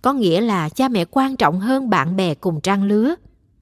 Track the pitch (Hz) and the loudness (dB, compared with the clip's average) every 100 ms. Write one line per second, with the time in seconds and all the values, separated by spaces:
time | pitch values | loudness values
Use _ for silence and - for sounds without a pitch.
0 | 247 277 196 165 226 190 156 - 262 220 | -2 0 2 2 0 0 -2 -2 0 0
1 | 170 269 269 262 180 180 214 262 262 185 | -2 0 -2 0 0 0 0 -2 0 0
2 | 165 190 185 147 190 156 180 196 196 208 | 0 0 -2 -2 -4 -4 -2 0 2 2
3 | 240 349 - _ _ _ | 0 -2 -10 _ _ _